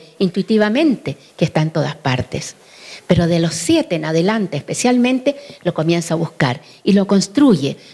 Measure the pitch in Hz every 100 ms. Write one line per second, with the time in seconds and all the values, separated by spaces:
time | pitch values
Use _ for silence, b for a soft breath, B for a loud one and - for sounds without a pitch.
0 | B B 190 196 185 220 208 240 320 220
1 | - 143 B - 160 156 156 156 143 -
2 | 135 127 - 135 - - B B B B
3 | - 175 170 170 165 - - 330 - 165
4 | 156 160 180 220 190 143 - - 247 247
5 | 247 254 269 285 B B 180 165 160 170
6 | 165 165 160 - 139 123 B B - 196
7 | 196 196 - - 285 165 135 - B